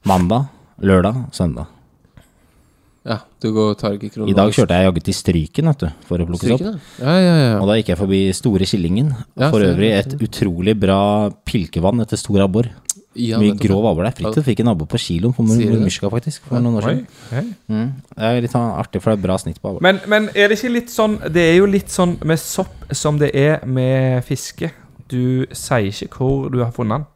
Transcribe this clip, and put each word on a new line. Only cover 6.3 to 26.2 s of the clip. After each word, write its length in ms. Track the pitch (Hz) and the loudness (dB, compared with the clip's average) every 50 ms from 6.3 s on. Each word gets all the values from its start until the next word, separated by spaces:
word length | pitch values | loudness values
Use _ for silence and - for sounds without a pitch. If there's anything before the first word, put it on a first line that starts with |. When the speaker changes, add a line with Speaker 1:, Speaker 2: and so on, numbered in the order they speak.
| 87 87 - - | -4 -2 0 0
Speaker 1:
sopp. 80 | 117 139 | 0 0
Speaker 2:
Stryken, 220 | 175 214 214 151 - - - - | 0 -4 -8 -10 -14 -18 -14 -6
ja. 80 | 123 | -2
Ja, 120 | 135 165 190 | 2 2 4
ja, 120 | 185 175 170 160 139 120 | 4 4 4 4 4 2
ja. 80 | 110 101 | 2 2
Speaker 1:
Og 80 | 95 98 | 2 2
da 80 | 107 113 | 2 2
gikk 140 | 107 - | 2 0
jeg 60 | 90 82 | -2 0
forbi 180 | 101 95 98 95 95 95 92 | 0 2 2 2 2 2 0
Store 320 | - - 127 101 92 95 | 0 0 2 2 2 2
Skillingen. 460 | - - 101 85 82 90 110 143 156 131 110 - _ _ - | 2 0 0 0 0 0 0 0 0 -2 -4 -8 _ _ -2
Speaker 2:
Ja, 120 | 127 151 | 0 2
Speaker 1:
For 80 | 165 107 | 4 4
Speaker 2:
ser 140 | 101 92 85 | 4 4 4
Speaker 1:
øvrig 160 | 90 104 110 | 2 2 2
Speaker 2:
det. 220 | 107 98 - 135 135 | 2 0 0 -2 -4
Speaker 1:
et 40 | 143 113 | -4 -4
utrolig 480 | 113 - - 117 101 85 85 90 104 110 104 | -6 -2 -2 -2 -2 -2 0 0 0 0 2
bra 500 | 95 92 98 98 101 104 104 107 104 101 - _ _ | 2 2 2 2 2 2 2 2 0 -2 -4 _ _
pilkevann 560 | - - 117 85 - - 82 82 95 117 117 | -4 -2 -2 -2 -2 -2 0 0 2 0 0
etter 160 | 110 - - 101 | -2 -2 -4 -6
stor 240 | - - 104 98 | -4 0 2 2
abbor. 240 | 98 95 90 110 120 117 - - _ - - - _ _ _ | 2 2 2 0 0 -2 -4 -10 _ -10 -10 -10 _ _ _
Speaker 2:
Ja, 240 | 120 120 113 110 110 | -6 -4 -2 2 2
Speaker 1:
Mye 140 | 104 104 101 | 2 2 2
Speaker 2:
nettopp, 80 | 101 | 2
ja. 60 | - 101 | 0 2
Speaker 1:
grov 160 | 95 98 110 113 | 2 2 2 2
abbor 100 | 87 78 90 117 | 2 2 0 -2
der. 80 | - - | -4 -4
Fritjof 260 | - 107 110 156 151 | -6 -2 -2 0 0
fikk 160 | 131 107 - | 0 0 2
en 80 | 113 120 107 | 2 2 0
abbor 120 | 80 76 - | 0 -2 -4
på 80 | - 113 | -4 -4
kiloen 340 | - - 87 82 95 120 | -4 -2 -2 0 0 0
på 140 | 120 - 117 | 0 2 2
mur-, 80 | 110 110 | 2 2
Speaker 2:
Sier 140 | 120 117 110 | 2 2 0
du 60 | 113 | 0
det? 40 | 113 | 0
Speaker 1:
murmyrska, 300 | 104 95 - - - 101 | 0 -2 -2 -2 -4 -4
faktisk, 300 | 110 120 - 156 147 - | -4 -4 -6 -6 -10 -10
for 140 | - - 131 120 | -8 -4 -2 0
Speaker 3:
Ja, 40 | 120 | 0
Speaker 1:
noen 160 | 120 117 107 | 0 0 0
år 20 | 104 | 0
Speaker 3:
oi, 60 | 123 | -2
Speaker 1:
siden. 160 | 170 254 240 - - - - - | -2 -4 -6 -10 -20 -20 -14 -8
Speaker 3:
hei. 140 | 113 127 196 240 196 _ _ - | -8 -6 -6 -8 -12 _ _ -6
Speaker 1:
Mm. 220 | 107 107 113 131 135 131 - _ | -4 -4 -4 -6 -8 -10 -16 _
Det 140 | - - 110 | -10 -4 -2
er 140 | 113 123 123 | 0 0 0
litt 100 | 117 120 | -2 -2
sånn 220 | - 123 117 113 101 | -2 -2 -2 -2 -4
artig, 240 | 76 - - - 95 | -6 -8 -6 -6 -4
for 100 | - 113 110 | 0 0 0
det 40 | 101 | 0
er 60 | 92 92 | 0 -2
bra 80 | 92 98 | -2 -2
snitt 240 | - - 80 - | -4 -8 -10 -8
på 60 | - 101 | -8 -8
abbor. 100 | 95 85 | -6 0
Speaker 3:
Men, 200 | 160 180 196 190 - 196 | 2 2 2 0 0 0
men 200 | 208 214 214 208 - | 0 0 0 0 2
er 140 | 202 202 202 | 2 4 4
det 100 | 214 214 | 4 0
ikke 140 | 254 254 240 | -2 -2 -2
litt 160 | 240 240 - | -4 -4 -4
sånn, 260 | - - 220 214 214 - - 151 | -2 0 0 0 0 -4 -6 -2
det 100 | 156 175 170 | 0 2 4
er 100 | 160 165 180 | 6 6 4
jo 80 | 196 | 4
litt 220 | 208 196 202 190 - | 4 2 0 -2 -2
sånn 300 | - - 180 175 170 170 - | -2 0 0 0 0 -4 -2
med 120 | 151 160 156 | -2 -2 -2
sopp 320 | - - - - 185 - - - - - | -4 -6 -6 -6 -6 -6 -10 -20 -12 -10
som 260 | - - - 151 151 147 | -8 -4 -2 -2 0 0
det 80 | 147 135 - | 0 0 2
er 260 | 135 139 147 156 - - | 2 2 2 0 0 -4
med 600 | 123 131 131 127 127 131 131 131 131 127 123 120 | -4 -2 0 0 0 2 2 2 0 0 -2 -2
fiske. 460 | - 139 - - - - - 170 160 - - - - - - - - | -4 -6 -8 -8 -14 -10 -8 -8 -8 -8 -12 -20 -20 -20 -20 -14 -6
Du 380 | 135 123 123 127 131 131 131 - - | -4 -2 0 0 0 -2 -2 -4 -8
sier 320 | - - - 139 120 104 98 101 | -14 -4 -2 0 0 0 -2 -4
ikke 240 | - - - - | -8 -12 -14 -6
hvor 320 | - | -4